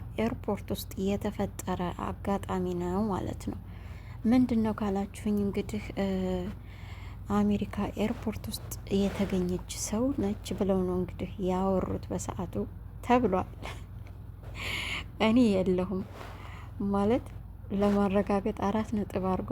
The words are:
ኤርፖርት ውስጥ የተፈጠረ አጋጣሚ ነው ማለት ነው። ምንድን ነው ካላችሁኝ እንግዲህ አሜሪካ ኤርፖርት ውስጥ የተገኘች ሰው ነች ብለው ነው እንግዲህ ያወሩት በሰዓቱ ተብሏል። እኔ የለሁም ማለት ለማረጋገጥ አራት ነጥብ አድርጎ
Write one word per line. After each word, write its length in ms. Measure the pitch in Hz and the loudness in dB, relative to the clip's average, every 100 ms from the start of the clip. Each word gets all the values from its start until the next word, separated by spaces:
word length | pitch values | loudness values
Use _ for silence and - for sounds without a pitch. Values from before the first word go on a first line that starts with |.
| - - | -2 -2
ኤርፖርት 480 | 220 240 - 196 - | 0 0 -2 -2 -2
ውስጥ 220 | - - - | -6 -6 -2
የተፈጠረ 800 | 190 196 214 - 196 - - 180 180 - | 0 0 0 -2 -2 -4 -4 -2 -2 -2
አጋጣሚ 640 | - 185 - 196 196 190 180 175 | -4 -4 -2 0 0 0 0 0
ነው 200 | 175 180 | 0 2
ማለት 380 | 220 185 - - - | 2 0 -2 -4 -6
ነው። 120 | - - - - - - - | -6 -8 -12 -12 -12 -12 -2
ምንድን 360 | 220 254 247 226 | 4 6 6 4
ነው 120 | 220 | 2
ካላችሁኝ 600 | 214 208 196 202 - 214 208 | 2 0 0 -2 -2 0 2
እንግዲህ 440 | 202 196 196 208 - - 196 190 185 185 185 - - - - - - - - | 2 0 -2 -4 -4 -2 0 0 0 0 -2 -6 -12 -14 -12 -12 -12 -10 0
አሜሪካ 440 | 208 208 208 202 - 202 - | 4 4 4 0 -2 -2 0
ኤርፖርት 480 | 214 240 - 208 - | 0 0 -4 -4 -6
ውስጥ 220 | - - - - | -8 -8 -10 0
የተገኘች 760 | 196 196 190 196 190 180 180 - - | 2 2 2 0 2 0 -2 -4 -6
ሰው 240 | - 214 254 285 | -2 0 2 2
ነች 280 | 202 208 - | 0 -2 -4
ብለው 260 | 196 196 190 | 0 2 4
ነው 160 | 180 180 | 2 0
እንግዲህ 360 | 175 - 196 - | 0 -4 -6 -2
ያወሩት 600 | 185 185 190 185 190 190 - | 0 2 2 2 2 -2 -4
በሰዓቱ 480 | 185 - - 175 208 208 - - - | -4 -4 -4 -4 -4 -6 -8 -12 -6
ተብሏል። 480 | - 247 240 185 185 - - - - - - - - - - - - - - - - - | 4 6 6 2 0 -6 -10 -10 -10 -12 -12 -12 -14 -14 -12 -8 -6 -4 -4 -6 -6 2
እኔ 180 | 220 233 233 | 4 6 6
የለሁም 520 | 190 185 180 180 190 - - - - - - - - 202 | 6 4 2 0 -2 -6 -10 -12 -12 -12 -12 -10 -4 0
ማለት 380 | 196 202 254 - - - - - | 2 4 2 0 -10 -12 -12 -4
ለማረጋገጥ 840 | 196 202 202 202 196 196 202 208 208 | 2 4 6 6 4 4 2 2 0
አራት 260 | 196 214 214 | 2 2 0
ነጥብ 320 | 214 196 202 185 | -2 0 0 2
አድርጎ 240 | 185 - | 2 2